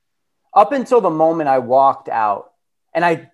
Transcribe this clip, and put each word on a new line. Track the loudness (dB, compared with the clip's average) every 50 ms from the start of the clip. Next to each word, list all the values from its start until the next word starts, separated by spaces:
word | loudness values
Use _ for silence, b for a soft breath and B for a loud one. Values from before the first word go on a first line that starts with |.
| _ _ _ _ _ _ _ _ _ _ 2
up | 2 2 2 0
until | -4 -2 0 0 2
the | 2 0
moment | 0 0 0 0 0 -2 -2 0
I | 0 0
walked | 0 0 2 2 2 2 0 -2 -6 -8
out. | -6 -4 -2 -2 -4 -6 -8 -14 _ _ _ _ _ _ _ _ -6
And | -2 -2
I | -2 -2 -4 -6 -14